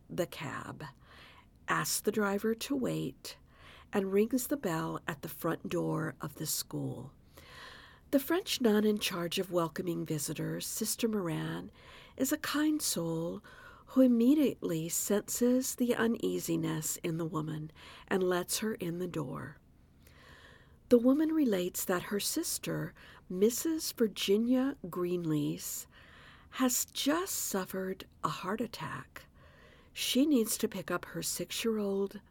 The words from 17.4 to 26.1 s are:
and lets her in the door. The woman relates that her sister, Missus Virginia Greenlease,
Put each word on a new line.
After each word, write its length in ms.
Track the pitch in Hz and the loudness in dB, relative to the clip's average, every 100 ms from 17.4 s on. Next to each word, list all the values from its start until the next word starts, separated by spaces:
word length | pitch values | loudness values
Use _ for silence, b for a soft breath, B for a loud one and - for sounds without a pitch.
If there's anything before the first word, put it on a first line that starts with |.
| 156 156 156 - B B B | -4 -6 -8 -14 B B B
and 120 | 190 | 0
lets 380 | 185 180 - - | 2 0 0 -2
her 140 | 220 226 | -2 -2
in 240 | 175 170 | -4 -4
the 80 | 180 | -4
door. 500 | 165 143 147 135 - - - - - B B B B B B B B - | -4 -6 -6 -10 -14 -20 -20 -20 -20 B B B B B B B B 6
The 80 | 247 | 8
woman 320 | 240 277 311 | 8 6 4
relates 560 | 320 269 190 180 - - | 4 2 2 0 -4 -2
that 180 | 180 | -2
her 160 | - 208 | 0 -4
sister, 720 | - - 339 - - 156 160 - B B B | -2 -2 -2 -4 -4 -4 -6 -10 B B B
Missus 640 | 185 208 240 330 320 - | 2 2 2 -2 -2 -4
Virginia 840 | - 220 190 - 202 233 254 262 277 180 | 0 0 0 2 2 4 2 2 -2 -8
Greenlease, 960 | 175 180 180 165 151 147 175 - - - B B | -4 -2 -2 0 0 0 -4 -6 -10 -12 B B